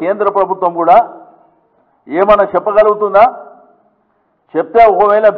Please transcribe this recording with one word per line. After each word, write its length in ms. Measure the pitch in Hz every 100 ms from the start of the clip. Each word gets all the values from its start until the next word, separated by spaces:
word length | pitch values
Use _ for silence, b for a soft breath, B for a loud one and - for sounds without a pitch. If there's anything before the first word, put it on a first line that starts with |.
కేంద్ర 260 | 170 202 202 202
ప్రభుత్వం 340 | 180 185 180 170
కూడా 180 | 165 208 233 - - _ _ _ _ _ _ _ - 156
ఏమన్నా 240 | 196 202 196
చెప్పగలుగుతుందా? 680 | 175 214 214 214 208 208 196 240 - - - _ _ _ _ _ _ _ _ _
చెప్తే 280 | 156 165 233 226
ఒకవేళ 340 | 196 208 208 214